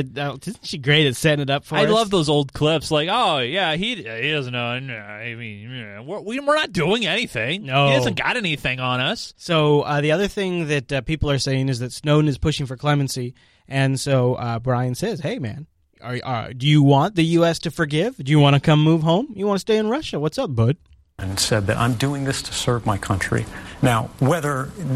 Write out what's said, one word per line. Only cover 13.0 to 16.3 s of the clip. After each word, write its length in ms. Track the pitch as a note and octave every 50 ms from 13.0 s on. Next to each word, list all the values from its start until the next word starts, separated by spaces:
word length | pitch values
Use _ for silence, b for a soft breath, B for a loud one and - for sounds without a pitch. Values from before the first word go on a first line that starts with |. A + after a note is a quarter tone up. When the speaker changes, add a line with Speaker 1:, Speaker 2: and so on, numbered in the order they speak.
| C#3 C3 - C3 B2 B2 C3 b b b b b b -
Speaker 1:
And 320 | C3+ C3+ C3+ C3+ C3+ B2+
so, 340 | - C#3+ C3+ C3 B2 B2 B2+
uh, 240 | - A#2+ A#2 A#2 A2+
Brian 380 | A#2+ C3 B2 A#2+ B2+ B2+ B2
says, 240 | - F3+ A3+ A3+ -
"Hey, 180 | D#3 D#3 A#3 B3+
man, 300 | C#3 G#2+ - C#3+ D#3 - _ _ _ _ _ _
are, 160 | - A#2+ B2 B2 -
are, 280 | C3+